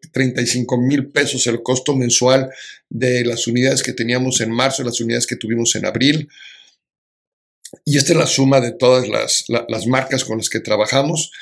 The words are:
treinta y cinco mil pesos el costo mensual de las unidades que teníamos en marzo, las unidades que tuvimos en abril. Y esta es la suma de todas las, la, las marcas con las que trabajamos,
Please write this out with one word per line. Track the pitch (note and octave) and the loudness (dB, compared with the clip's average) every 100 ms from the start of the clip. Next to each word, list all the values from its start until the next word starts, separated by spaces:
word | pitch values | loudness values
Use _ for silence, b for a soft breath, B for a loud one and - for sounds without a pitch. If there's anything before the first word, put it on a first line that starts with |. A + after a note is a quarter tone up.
| - | -6
treinta | C3 C3 B2 | -2 0 0
y | A#2+ | -2
cinco | B2 A#2+ B2 | -2 0 0
mil | B2+ C#3+ B2 | 2 0 0
pesos | C#3+ C#3+ B2+ A#2+ | -2 0 0 -2
el | A#2 | -2
costo | - C3 - C3+ | -2 -2 0 0
mensual | B2 - B2 C3+ C3 B B B _ | 2 2 4 4 2 B B B _
de | A2+ B2 B2 | -4 0 0
las | A#2+ A#2 A#2+ | -2 -4 -2
unidades | B2 C3 C#3 | 2 2 0
que | - | -2
teníamos | G#2 A2+ B2 C3 - | -4 -2 0 0 -2
en | A2 | -2
marzo, | A#2 C3 C3+ | 0 0 0
las | B2 A2+ | -4 -4
unidades | A#2 A#2+ B2 | -4 -2 -4
que | - | -6
tuvimos | A2 A#2 A2+ G#2 | -4 -2 -2 -2
en | G2 | -2
abril. | - C#3 D3+ D3+ B B B B B _ _ _ _ _ _ _ _ - - | 0 2 0 -4 B B B B B _ _ _ _ _ _ _ _ -20 -10
Y | - C#3+ | -2 0
esta | D3 | 2
es | E3 | 2
la | - | 2
suma | - C3+ C3+ | 2 4 4
de | A#2+ | 2
todas | A#2 B2+ B2+ G#2+ | 2 4 4 2
las, | A2 A2 - - | -2 -2 -2 -2
la, | A#2+ - | -4 -4
las | A2+ G#2 | -4 0
marcas | C3 C3 C3+ | 0 0 -4
con | - A2 | -2 -4
las | G#2+ | -4
que | A2+ | -6
trabajamos, | A2 G#2 G#2 C3+ D3 E3 - B | -2 0 2 0 0 -2 -6 B